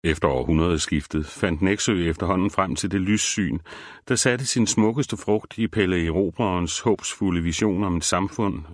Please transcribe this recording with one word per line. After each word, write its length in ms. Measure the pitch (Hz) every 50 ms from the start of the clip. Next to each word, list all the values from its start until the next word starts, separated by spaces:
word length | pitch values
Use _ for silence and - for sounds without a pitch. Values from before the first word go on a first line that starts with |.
| -
Efter 220 | 85 78 80 - 82
århundredeskiftet 960 | 67 64 62 - 82 78 82 87 85 76 - - 82 76 73 - - 80 76
fandt 360 | - - - - 95 85 76 92
Nexø 480 | 95 101 101 - - 110 92 85 82
efterhånden 400 | 80 - 95 87 95 92 92 101
frem 260 | - - 95 92 -
til 140 | - - 95
det 100 | 92 101
lyssyn, 580 | 92 98 107 104 - - - - 101 78 60 82 - - - - - - - - _ -
der 60 | 127
satte 320 | 113 - 131 123 127 135
sin 200 | - - 127 113
smukkeste 500 | 101 - - 107 107 117 135 135 - -
frugt 420 | 104 - - 104 107 - - - -
i 80 | 113
Pelle 400 | 107 - 113 101 90 92 87 82
Erobrerens 760 | 82 78 90 101 87 - - 120 101 90 90 87 82 - -
håbsfulde 640 | - 120 107 - - - - - 104 95 87 87 82
vision 420 | 85 80 - 110 107 95 90 104
om 120 | 95 87
et 80 | 85 -
samfund, 600 | - - 90 95 98 - - 113 98 - - 78 78